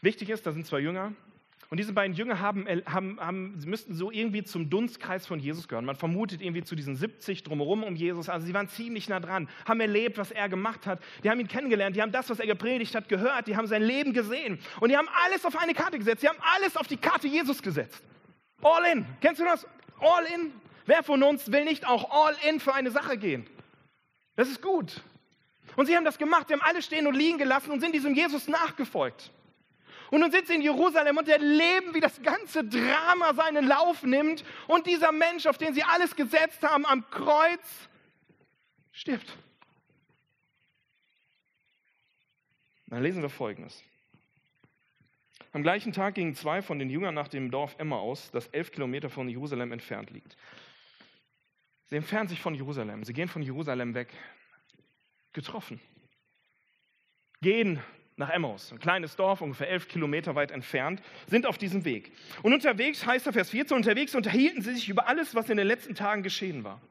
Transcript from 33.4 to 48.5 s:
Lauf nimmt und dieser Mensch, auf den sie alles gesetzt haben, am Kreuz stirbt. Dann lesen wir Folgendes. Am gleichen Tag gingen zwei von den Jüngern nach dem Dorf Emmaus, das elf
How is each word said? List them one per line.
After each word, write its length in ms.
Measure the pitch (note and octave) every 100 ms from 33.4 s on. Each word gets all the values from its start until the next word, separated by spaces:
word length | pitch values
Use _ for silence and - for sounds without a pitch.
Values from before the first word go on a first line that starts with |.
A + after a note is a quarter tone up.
| D#4+ D4 C4+
Lauf 360 | C#4 F4 E4
nimmt 420 | B3+ C4+ D4+ D#4+ - - -
und 180 | E4 E4
dieser 260 | E4+ D#4+
Mensch, 340 | D#4 E4 E4+ D#4
auf 120 | -
den 160 | D#4+
sie 100 | C#4
alles 320 | E4 E4+ F4 -
gesetzt 460 | B3 D#4 D#4+ -
haben, 240 | D4+ D4 D4+
am 240 | C4+ A3
Kreuz 800 | - - D4+ D#4+ F4 - - - _ _ _ _ _ _ _ _ _ _
stirbt. 460 | - - B3 - - _ _ _ _ _ _ _ _ _ _ _ _ _ _ _ _ _ _ _ _ _ _ _ _ _ _ _ _ _ _ _ _ _ _ -
Dann 160 | A#2
lesen 200 | C#3+ F#3
wir 60 | C#3+
Folgendes. 540 | - A#2 G2 F2 - _ _ _ _ _ _ _ _ _ _ _ _ _ _ _ _ -
Am 120 | D3
gleichen 300 | D3 G3+ G#3+
Tag 220 | F#3+ G3 G3
gingen 200 | E3+ C#3
zwei 260 | D3+ F3
von 180 | G3+ D3
den 100 | C3
Jüngern 260 | C#3+ F#3+ D3+
nach 120 | C#3+
dem 220 | C#3+ C3
Dorf 260 | C3 C#3+ -
Emmaus, 520 | D#3 B2 G#2 C#3 -
das 160 | B2
elf 240 | A#2+